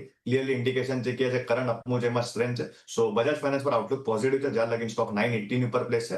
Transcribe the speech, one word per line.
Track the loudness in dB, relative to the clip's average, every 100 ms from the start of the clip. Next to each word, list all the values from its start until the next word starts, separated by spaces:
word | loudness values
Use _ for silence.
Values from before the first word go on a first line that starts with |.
| -6 _ 0
Clearly | 0 2
ઇન્ડિકેશન | 0 0 0 0 -2
જે | -2
કહે | 0 0
છે | 0
કરંટ | 0 0 0
અપમૂવ | -2 -2 0
છે | 0
એમાં | 0
સ્ટ્રેન્થ | -2 -2 -2 -2
છે. | -6
So | -10 -6 0 2
બજાજ | 4 2
ફાઇનાન્સ | 2 0 0
પર | 2
આઉટલુક | 0 0 -2
પોઝિટિવ | 0 2 2 2
છે. | 2
જ્યાં | 0 0
લગીન | 0 -2
સ્ટોક | -2 -2
નાઇન | 0 0
એઇટી | 0 -2 0
ની |
ઉપર | 2 0
પ્લેસ | 0 -2
છે. | -2